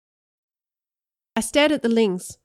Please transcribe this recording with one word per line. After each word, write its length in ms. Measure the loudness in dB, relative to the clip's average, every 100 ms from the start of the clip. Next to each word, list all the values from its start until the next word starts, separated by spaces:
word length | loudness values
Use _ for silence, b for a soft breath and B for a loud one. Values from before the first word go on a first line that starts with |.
| _ _ _ _ _ _ _ _ _ _ _ _ _ -6
I 60 |
stared 300 | -2 2 2
at 100 | 2
the 80 | 0
Lings, 480 | 2 2 -2 -10 -20